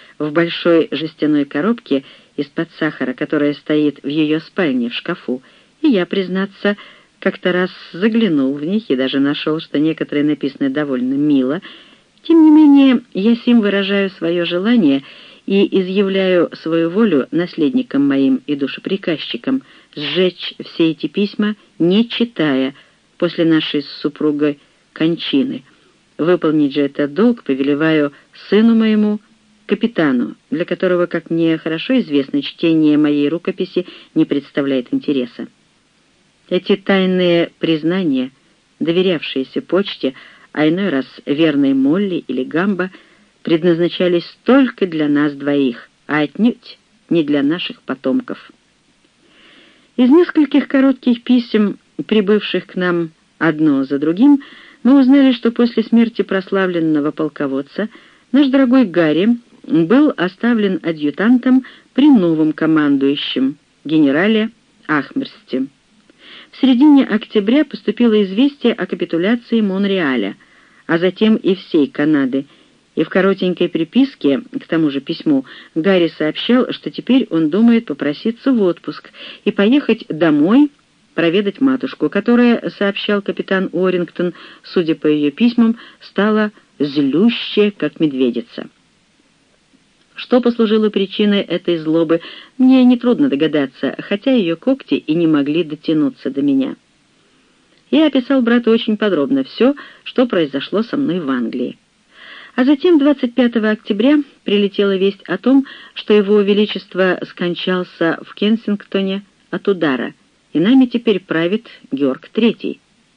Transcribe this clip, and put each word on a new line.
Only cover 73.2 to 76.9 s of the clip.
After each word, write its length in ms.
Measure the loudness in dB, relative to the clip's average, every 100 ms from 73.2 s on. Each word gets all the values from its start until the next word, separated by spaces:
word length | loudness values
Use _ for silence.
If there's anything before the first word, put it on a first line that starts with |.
| 0 0 -2 -2 -4
приписке, 720 | -4 -2 0 0 0 -2 -2
к 260 | -4 -12 -6
тому 240 | -2 -2
же 120 | -2
письму, 440 | -8 -6 -2 0 -2 -12 -12 -4
Гарри 360 | 0 2 0 -2
сообщал, 540 | -6 -4 0 0 0
что 180 | -6
теперь 380 | -12